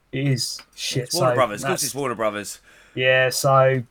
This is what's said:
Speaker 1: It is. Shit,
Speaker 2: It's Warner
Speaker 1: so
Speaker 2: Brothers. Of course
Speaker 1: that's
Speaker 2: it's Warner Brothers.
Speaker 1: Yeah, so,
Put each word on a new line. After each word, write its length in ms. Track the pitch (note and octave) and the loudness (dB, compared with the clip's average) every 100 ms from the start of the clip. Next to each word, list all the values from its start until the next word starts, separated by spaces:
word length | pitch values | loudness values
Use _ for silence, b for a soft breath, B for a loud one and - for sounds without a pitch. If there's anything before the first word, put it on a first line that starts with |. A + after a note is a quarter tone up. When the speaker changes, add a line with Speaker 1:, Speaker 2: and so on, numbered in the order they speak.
| _ | _
Speaker 1:
It 160 | C3+ C#3 | -4 -2
is. 340 | C3 - - - - | -2 -4 -10 -16 -12
Shit, 280 | - C3+ B2 | -6 -6 -4
Speaker 2:
It's 100 | - | 0
Warner 160 | C3 | 0
Speaker 1:
so 40 | B2 | 2
Speaker 2:
Brothers. 260 | A#2+ G#2 | 0 -2
Of 40 | C3 | -4
course 140 | - | -4
Speaker 1:
that's 20 | |
Speaker 2:
it's 120 | D3 C3 | -4 -4
Warner 200 | C3+ A2 | -6 -2
Brothers. 440 | A2 G#2 G2 - b b b - | -2 -4 -8 -14 b b b -2
Speaker 1:
Yeah, 340 | B2+ C3 C3 | 2 4 4
so, 540 | - C#3 C3+ C3 C3 A#2 | 2 2 4 4 2 -4